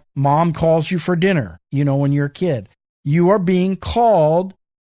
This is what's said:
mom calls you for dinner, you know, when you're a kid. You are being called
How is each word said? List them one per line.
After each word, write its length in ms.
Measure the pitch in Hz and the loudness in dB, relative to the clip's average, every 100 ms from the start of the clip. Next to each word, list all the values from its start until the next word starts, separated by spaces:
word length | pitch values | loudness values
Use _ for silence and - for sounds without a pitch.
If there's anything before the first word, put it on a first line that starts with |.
| _ | _
mom 360 | 139 139 147 170 | -4 0 2 0
calls 400 | 156 165 165 151 | 0 0 0 0
you 80 | 185 | -4
for 160 | 180 | -2
dinner, 440 | 175 190 170 98 82 - | 0 0 0 -4 -12 -8
you 140 | 139 | -2
know, 100 | 143 | 0
when 160 | 139 139 | 0 0
you're 140 | 143 | 0
a 40 | 143 | -4
kid. 380 | - 180 123 98 _ _ _ | -4 -4 -4 -8 _ _ _
You 240 | 143 165 175 | -4 2 2
are 100 | 214 | 2
being 380 | 175 180 190 185 | 2 0 0 -4
called 760 | - 233 233 185 151 170 190 - _ _ _ | -4 0 2 4 2 0 -2 -10 _ _ _